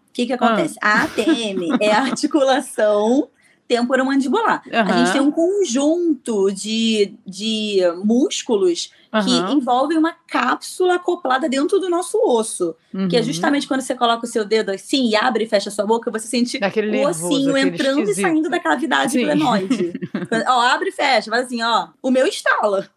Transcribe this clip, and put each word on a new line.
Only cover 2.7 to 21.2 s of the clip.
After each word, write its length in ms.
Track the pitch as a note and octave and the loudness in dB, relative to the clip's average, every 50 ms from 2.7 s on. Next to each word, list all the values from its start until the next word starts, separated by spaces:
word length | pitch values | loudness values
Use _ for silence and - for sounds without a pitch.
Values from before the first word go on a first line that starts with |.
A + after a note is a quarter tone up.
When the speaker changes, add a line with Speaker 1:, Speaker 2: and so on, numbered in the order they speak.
| - - A3 G#3+ G#3 G#3 G#3 A3 A#3+ C#4 - - _ _ _ _ _ _ _ - | -2 0 2 2 2 2 2 2 2 2 0 -2 _ _ _ _ _ _ _ -2
Speaker 1:
temporomandibular. 920 | B3 A3+ A#3+ A#3+ C#4 B3+ C4 C4 C#4 C#4 C4 C#4+ B3 G#4+ A#4 G4 - - - - | 0 0 0 2 0 0 0 2 2 0 0 0 0 0 0 0 -2 -2 -4 -4
A 140 | - A3+ A3 | -2 0 0
gente 60 | F#3+ F#3+ | 2 2
Speaker 2:
Aham. 200 | F3 E3+ F3 F#3+ | 2 2 2 2
Speaker 1:
tem 80 | C4 | 2
um 100 | C#4 C#4+ D4 | 2 0 2
conjunto 1200 | D#4+ E4 F4 G4 G4+ G4 D#4 A3+ C4 C#4 D4 D#4+ F4 F4 E4+ D4+ - - - A3+ G3+ F#3+ G3 G3+ | 2 2 2 2 0 0 0 0 0 2 2 2 2 2 0 -2 -2 -4 -4 -2 0 0 0 0
de, 640 | F#3+ G3 G#3+ A3 A3+ A3+ A3+ A3 G#3+ G3+ G3 - - _ | -2 -6 -4 -2 0 0 2 2 2 0 0 -2 -8 _
de 540 | - F3+ F#3 G3+ A3 A3 G#3+ G#3+ G#3+ G#3 F#3+ F3+ F3 E3+ F3 G3 | -18 -14 -8 -6 -4 -4 -4 -2 -2 0 2 2 2 0 0 0
músculos 880 | G#3 A3+ B3 C#4+ G#4 - - - - B3 G3+ G3 F3+ E3+ - - - _ _ _ _ - G#3+ G#3 | 2 2 2 2 2 0 -4 -4 -2 0 2 2 2 0 0 -4 -10 _ _ _ _ -2 0 2
que 60 | F#3+ B3 - | 2 2 2
Speaker 2:
Aham. 140 | F3+ F#3+ C#4 | 0 0 0
Speaker 1:
envolvem 440 | D4+ B3 A#3 B3 B3 C4+ D4 E4 D#4+ | 0 0 2 2 0 0 0 2 2
uma 140 | D#4 E4 E4+ | 0 0 -2
cápsula 800 | - _ - - C#4+ A#3+ B3 C4+ - - - - - F#4 F4+ F4+ | -4 _ -6 -2 -2 0 0 -2 -4 -6 -8 -4 0 0 2 2
acoplada 540 | F4+ F4+ - F4 F4 - C4+ B3+ C4+ C4 D#4 | 0 0 -2 -4 -2 -2 -2 -2 0 0 0
dentro 320 | A#3+ C4+ C#4+ F4+ G#4+ G4 | 0 0 0 2 0 0
do 100 | E4+ F#4 | 0 0
nosso 260 | F4 E4 F4+ - - G#4+ B4 | -2 -2 -2 -2 -2 0 2
osso, 520 | F#4 B3+ A3+ A3 - - - F#3 E3+ D#3+ _ _ _ - F#3+ F#3+ F#3 | 2 2 2 0 -2 -4 -4 -4 -4 -6 _ _ _ -6 -4 -2 0
que 60 | E3+ | 2
é 20 | A#3+ | 0
Speaker 2:
Uhum. 60 | - | 0
Speaker 1:
justamente 400 | A#3 C#4 E3 F4 D#4+ C#4+ C#4 C4+ | 0 -2 -2 -2 0 0 0 -2
quando 140 | - C#4+ C4 | -2 -4 -4
você 160 | C4 - C4+ | -4 -4 -4
coloca 280 | B3 B3 A#3 A#3 A#3 A#3+ | -2 0 0 0 0 -4
o 40 | A#3+ | -4
seu 160 | - A#3 G#3+ | -4 -4 -2
dedo 260 | G3+ G#3+ A3 G#3+ - | 0 0 0 0 -2
assim 380 | G3 F#3+ - - - C#4 C4 A#3 | -4 -8 -6 -4 -2 0 0 2
e 80 | G#3 | 0
abre 280 | G#3 G#3+ - A#3 A3+ G#3 | 0 0 0 -2 -2 -2
e 40 | A3+ | 0
fecha 200 | - G3+ G3+ G#3+ | 0 -2 -2 -2
a 40 | G3+ | -4
sua 120 | - G3+ | -4 -2
boca, 280 | G3+ A3+ A#3+ A#3 - - | -2 -2 -2 -2 -6 -8
você 160 | A3 - - | -8 -8 -4
sente 320 | - B3 A#3+ A#3+ - C4 | -4 -2 -2 -2 -2 0
Speaker 2:
Daquele 260 | G#3 F#3+ - A3 G#3 | -2 0 0 0 -2
Speaker 1:
o 40 | G#3+ G#3 | 0 0
Speaker 2:
nervoso, 340 | G#3 - - - D#3+ E3 | 0 0 0 -2 -2 -2
Speaker 1:
ossinho 240 | F3 - C4+ C4+ C4+ C4+ | -2 0 0 0 2 2
Speaker 2:
aquele 120 | C4+ C4+ C#4 | 2 0 0
Speaker 1:
entrando 280 | - E3+ D4 C4+ C4+ C#4+ | 0 -2 -2 0 0 0
e 40 | - | 0
Speaker 2:
esquisito. 200 | G#4 G4+ F#3 G3+ | 0 0 0 0
Speaker 1:
saindo 240 | F#4 D#4+ D#4 D#4 F4 | 2 2 2 0 0
da 120 | C4 F4+ | -2 -2
cavidade 520 | - E4 D4+ B3+ C#4 D4+ C#4+ C#4 C4 C4+ A#3 | -2 0 -2 -2 -2 0 0 0 0 0 0
Speaker 2:
Sim. 120 | B3+ A#3+ | 0 0
Speaker 1:
glenoide. 680 | - - - D#4 C4 A#3 G#3 F#3 F#3+ C4 G#3 F3+ E3+ F3 - - - - | 0 2 2 2 2 2 0 0 -2 -2 -2 -4 -4 -6 -8 -10 -10 -8
Speaker 2:
<laughs> 320 | - - - - A3+ - - | -8 -6 -4 -4 -2 0 2
Speaker 1:
Ó, 120 | B3+ B3 | 2 2
abre 300 | A#3 B3 C#4+ D#4 F4+ F#4+ | 4 2 2 0 -2 -4
e 20 | - | -4
fecha, 360 | - D4 C#4 C4 A3+ | -2 0 2 2 0